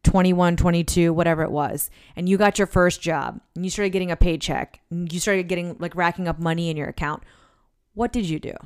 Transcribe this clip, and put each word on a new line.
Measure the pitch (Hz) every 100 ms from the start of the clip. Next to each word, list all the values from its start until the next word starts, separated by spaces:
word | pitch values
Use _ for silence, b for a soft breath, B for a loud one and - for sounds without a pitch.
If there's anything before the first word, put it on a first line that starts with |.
twenty-one, | - 185 185 180 180 170
twenty-two, | 175 170 165 - 170
whatever | 165 165 160
it | 156
was, | 147 143 - - b b -
and | 180
you | 190
got | 208 -
your | 190
first | 185 180 -
job, | 170 156 120 - _
and | 160
you | 185
started | - 202
getting | 185 180
a | 165
paycheck, | 180 160 - 135 123 - _
and | 170 175
you | 170
started | 214 190 175
getting, | 180 175 -
like, | 170
racking | 170 170 170 175
up | 160
money | 165 165 170
in | 156
your | -
account, | - 147 156 b b b b b _ _
what | 202 240
did | 240 180
you | 160
do? | - -